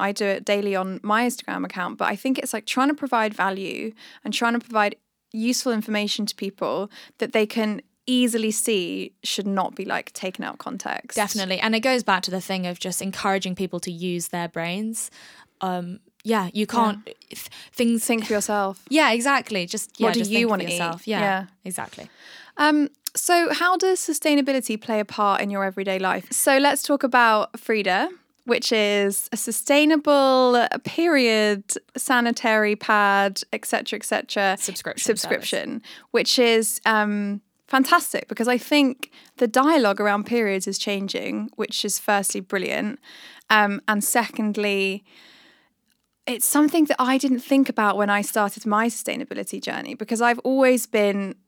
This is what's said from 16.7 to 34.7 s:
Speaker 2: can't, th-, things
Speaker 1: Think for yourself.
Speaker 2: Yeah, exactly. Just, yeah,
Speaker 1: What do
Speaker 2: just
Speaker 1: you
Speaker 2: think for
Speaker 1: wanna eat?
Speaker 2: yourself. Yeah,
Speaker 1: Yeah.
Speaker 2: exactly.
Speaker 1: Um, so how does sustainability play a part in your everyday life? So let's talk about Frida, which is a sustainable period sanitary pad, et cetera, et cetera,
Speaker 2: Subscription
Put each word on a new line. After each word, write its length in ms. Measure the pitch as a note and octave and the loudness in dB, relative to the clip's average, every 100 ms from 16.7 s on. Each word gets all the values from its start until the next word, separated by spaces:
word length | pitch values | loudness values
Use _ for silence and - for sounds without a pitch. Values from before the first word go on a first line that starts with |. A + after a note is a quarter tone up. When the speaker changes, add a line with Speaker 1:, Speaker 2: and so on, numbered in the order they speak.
| A#3+ | 2
Speaker 2:
can't, 300 | A3 G#3 - | 2 0 -10
th-, 440 | - _ - - - - | -20 _ -16 -16 -18 -8
things 320 | - A#3 A3+ | 0 0 2
Speaker 1:
Think 220 | - A#3 G#3+ | 0 -2 0
for 80 | |
yourself. 500 | G#3 G3+ G#3 G3 F#3+ - | -2 0 -2 -2 -6 -2
Speaker 2:
Yeah, 220 | D4+ C#4 | 2 4
exactly. 520 | A#3 C4 C4 - G3+ F3 | 4 2 0 0 -4 -4
Just, 260 | G#3+ - - | -6 -8 -2
yeah, 100 | A3 | 0
Speaker 1:
What 60 | A#3 | 2
do 40 | |
Speaker 2:
just 100 | G3+ | 0
Speaker 1:
you 80 | A3+ | 2
Speaker 2:
think 80 | A#3 | 2
for 20 | |
Speaker 1:
wanna 140 | G3 E3+ | 0 -2
eat? 60 | |
Speaker 2:
yourself. 360 | F3 E3+ F3 - | -4 -4 -4 -4
Yeah, 140 | G#3 | 0
Speaker 1:
Yeah. 240 | G3+ F#3+ F#3 _ | 0 0 -4 _
Speaker 2:
exactly. 460 | F#3 F#3 - - - _ - - - - | -12 -10 -10 -14 -20 _ -20 -20 -12 0
Speaker 1:
Um, 320 | D4+ D4+ C#4+ - - - | 2 4 2 -4 -10 -4
so 380 | - F4 E4+ | 2 2 2
how 240 | D4 F4 F#4 | 2 2 2
does 240 | F#4+ F#4 | 2 2
sustainability 720 | - D4+ D#4 C#4+ C#4 C4+ - G#3+ | 0 -2 2 2 2 0 -2 -4
play 180 | - G#3+ | -2 -2
a 60 | G#3 | -2
part 340 | - G3+ G3 | 0 2 2
in 80 | G3+ | 0
your 140 | G3 | -2
everyday 360 | G3 F#3+ G3 F#3+ | -2 -4 -4 -2
life? 260 | F#3 F#3 - | 0 -2 -4
So 240 | - D4 C4+ | 0 4 4
let's 260 | C#4+ C#4+ | 4 2
talk 180 | - C#4+ | 0 0
about 540 | B3+ B3+ A#3 G#3+ - - | 4 4 6 4 0 -6
Frida, 520 | - A3 F#3+ F#3 E4 F#4 _ _ | -2 0 2 0 0 -6 _ _
which 300 | - - - | -2 -2 2
is 560 | A3 G#3 G#3 G3+ G3 - | 2 2 2 2 -2 -6
a 60 | A3+ | -6
sustainable 1300 | - A3 - C#4+ D4+ D#4 D4 C#4 C4+ C4 B3+ A#3+ - - | -6 -4 2 4 6 4 4 4 6 6 6 4 2 -2
period 800 | - - E4+ C#4+ A#3+ A3 G#3+ G3+ - - - B3+ | -4 0 2 4 4 4 2 0 -4 -10 -10 -8
sanitary 800 | - B3 A#3 A#3 A3+ A3 G#3 G#3+ | 0 2 2 0 2 2 2 0
pad, 680 | - G#3+ G3+ G3 G3 G3 - | 2 4 4 4 2 -2 -6
et 100 | A3 - | -8 -4
cetera, 340 | A3+ A3+ G#3 | -4 -4 -8
et 40 | - | -4
cetera, 520 | G#3 - G#3 G3 G3 | -6 -4 -2 0 0
Speaker 2:
Subscription 460 | - | -4